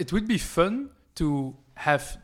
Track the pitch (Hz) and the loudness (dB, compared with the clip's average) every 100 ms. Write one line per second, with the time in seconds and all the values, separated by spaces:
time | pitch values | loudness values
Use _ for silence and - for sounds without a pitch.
0 | - 190 214 208 - - 185 240 277 _ | -2 -2 2 0 2 2 2 2 -6 _
1 | _ - 156 143 135 131 _ - - 143 | _ -2 0 0 -2 -10 _ -4 0 2
2 | - - | 0 -14